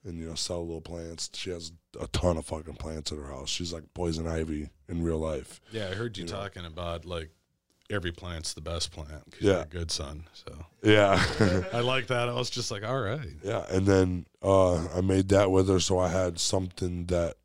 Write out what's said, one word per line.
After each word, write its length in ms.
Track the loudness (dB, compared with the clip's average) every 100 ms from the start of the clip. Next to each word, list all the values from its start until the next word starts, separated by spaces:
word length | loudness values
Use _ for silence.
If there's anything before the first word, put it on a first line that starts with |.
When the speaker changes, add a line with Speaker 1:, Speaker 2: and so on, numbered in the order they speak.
Speaker 1:
And, 160 | -10 -10
you 80 | -8
know, 40 |
sell 280 | -8 -6 -4
little 160 | -6 -8
plants. 480 | -10 -12 -12 -10 -10
She 160 | -8 -8
has 220 | -8 -10 -18 _ -12
a 60 | -4
ton 320 | 0 2 0
of 80 | -2
fucking 300 | -10 -10 -10
plants 360 | -8 -8 -8
at 60 | -8
her 80 | -10
house. 240 | -10 -6
She's 200 | -6 -6
like 120 | -8 -12
poison 340 | -4 -2 0 -2
ivy 440 | -2 -2 -4 -6 _ -8
in 140 | -2
real 160 | 0 0
life. 420 | -2 -4 -8 -20 _
Speaker 2:
Yeah, 160 | -8 -6
I 40 |
heard 220 | -4 -6 -6
you 80 |
Speaker 1:
You 60 | -8
know? 80 | -8
Speaker 2:
talking 260 | -10 -10
about, 400 | -12 -8 -6 -6
like, 240 | -6 -8 -10 _ _ _ _ _ _
every 220 | -4 -4
plant's 420 | -8 -10 -8 -8
the 80 | -10
best 300 | -6 -6 -6
plant 180 | -8 -12 -14 -18
'cause 120 | 0
Speaker 1:
Yeah. 100 | 2
Speaker 2:
you're 100 | 4
a 40 | 0
good 240 | -8 -6
son. 340 | -6 -6 -12 -16
So 320 | -18 -18 -16 -18 _
Speaker 1:
Yeah. 400 | 6 8 8 6 4 2
<laughs> 360 | 4 4 0
Speaker 2:
I 60 | -2
like 260 | 0 0 0
that. 240 | -2 0
I 20 |
was 160 | -2 -4
just 220 | -4 -6
like, 120 | -6
"All 160 | -4 -2
right." 300 | -2 -4 -6 -8
Speaker 1:
Yeah, 220 | -4 -4 0
and 160 | 2
then, 420 | 6 6 6 2 -6 _
uh, 460 | 4 6 6 4 0 0
I 60 |
made 260 | 2 4 6
that 220 | 6 6
with 180 | 4 6
her, 120 | 4
so 180 | 4 2
I 100 | 2
had 320 | 2 0 -2
something 640 | 0 0 -2 -4 -4 -4 -2
that 300 | 0 0 -4